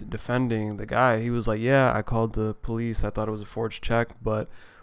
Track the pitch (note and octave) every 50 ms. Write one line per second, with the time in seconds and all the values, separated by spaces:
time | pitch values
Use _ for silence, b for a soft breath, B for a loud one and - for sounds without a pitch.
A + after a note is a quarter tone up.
0 | G#2+ G#2 A2+ A2 - - B2 B2+ B2+ A#2+ A2+ A2 G#2+ G#2+ G#2 G2+ G#2+ A2+ A#2+ A#2+
1 | C3 B2+ A2+ A2 A2+ A#2+ A#2+ A#2+ A2 A2+ G#2+ A2 A2+ B2+ C#3 C3+ C3 B2 B2 G#2+
2 | G#2+ - A#2 A2+ A2+ A2 - A2 A2 G#2+ G#2 - - - A2+ A2+ A#2 A#2 A2 -
3 | G#2+ G#2 - - G#2+ A2 G#2+ G#2 G#2 - - A#2 A#2 A2 - - - - A#2 A#2
4 | A#2 - - - A#2+ A2+ G#2+ G#2+ - - B B B B B B